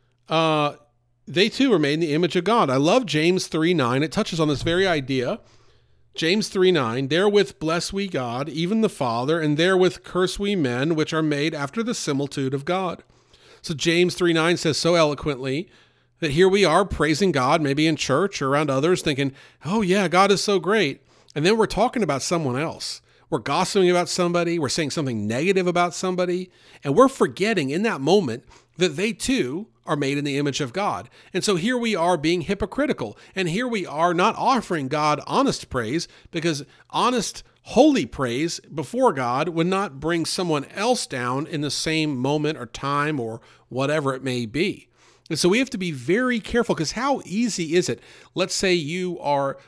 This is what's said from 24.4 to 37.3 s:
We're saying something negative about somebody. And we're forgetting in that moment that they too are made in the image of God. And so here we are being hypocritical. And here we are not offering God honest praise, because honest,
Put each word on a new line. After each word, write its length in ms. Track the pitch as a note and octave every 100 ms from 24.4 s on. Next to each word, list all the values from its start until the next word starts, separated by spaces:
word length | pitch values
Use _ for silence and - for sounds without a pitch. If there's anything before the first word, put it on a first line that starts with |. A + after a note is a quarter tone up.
| E3+ E3+
We're 120 | C3
saying 220 | - D3
something 360 | E3 C3+ A2 G#2
negative 400 | A#2 F3+ F#3+ F3+
about 260 | F3 F3
somebody. 560 | - F#3 F#3 F3+ F3+ F#3 _ - - C#3+
And 100 | C#3+
we're 140 | F3
forgetting 600 | - E3+ A#2+ G3+ G3+ C3+
in 140 | D#3+
that 160 | A3 E3
moment 460 | C#3 G3+ C#3+ A2+ - - _ -
that 180 | F3 C#3+
they 160 | A3
too 560 | - - C4 B2+ D#3 A3 _ -
are 100 | D3+
made 220 | C#3 C#3+
in 80 | C#3+
the 120 | C#3
image 240 | C#3+ C3
of 120 | C3+
God. 360 | F3+ G3+ G2+ G2 - -
And 100 | F#3+
so 120 | G3 F3+
here 220 | G#3 B3
we 180 | A#3 F#3+
are 220 | E3+ F3
being 240 | D#3+ F3+
hypocritical. 760 | C#3+ G3 G#3 - D4 - A2+ - - F#3+
And 140 | F3+
here 180 | F3+ B3+
we 180 | A3+ C#3+
are 280 | C#3+ F3
not 220 | E3+ F#3 -
offering 500 | G3 B3+ - E3+ C3
God 340 | D3+ D3+ D3 -
honest 420 | G3 C4+ - -
praise, 380 | B2+ A2 D#3+ - - -
because 340 | E3+ E3 C#3+ C3 _ _
honest, 540 | D#3 A3 B3 -